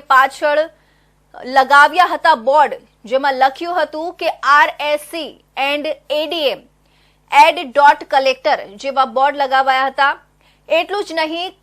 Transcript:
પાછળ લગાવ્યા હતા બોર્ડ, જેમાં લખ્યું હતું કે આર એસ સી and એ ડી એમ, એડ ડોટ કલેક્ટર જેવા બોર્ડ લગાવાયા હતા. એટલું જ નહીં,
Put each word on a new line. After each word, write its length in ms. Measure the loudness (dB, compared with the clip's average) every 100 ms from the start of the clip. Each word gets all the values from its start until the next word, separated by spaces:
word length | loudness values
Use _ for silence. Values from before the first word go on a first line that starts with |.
| 0
પાછળ 500 | 2 2 0 -2 -2 -4 _ _ _ _ _ _ -18 -2
લગાવ્યા 560 | 0 4 6 4 4 0
હતા 240 | 0 0 0 2
બોર્ડ, 260 | 2 2 -2 _ _ -6
જેમાં 340 | -4 -2 0
લખ્યું 400 | 0 -2 -6 -4
હતું 320 | -4 -6 -10 -8
કે 140 | -8 -4 2
આર 180 | 4 2 0
એસ 280 | -4 -6 -6
સી 180 | -12 -12 -16 _ -8
and 240 | -6 -4 -6
એ 320 | -10 -8 -6 -6
ડી 220 | -4 -4
એમ, 120 | -6 _ _ _ _ _ _ _
એડ 300 | 4 4 2
ડોટ 400 | -4 2 4 4 0
કલેક્ટર 500 | 0 0 -2 -2 -2 -4 -12
જેવા 220 | -6 -2 -2 0
બોર્ડ 240 | 0 0
લગાવાયા 460 | -2 0 0 0 -2
હતા. 240 | 0 0 -2 _ _ _ _ -4
એટલું 380 | -2 -2 -6 -6
જ 100 | -6
નહીં, 380 | -6 -6 -10 -6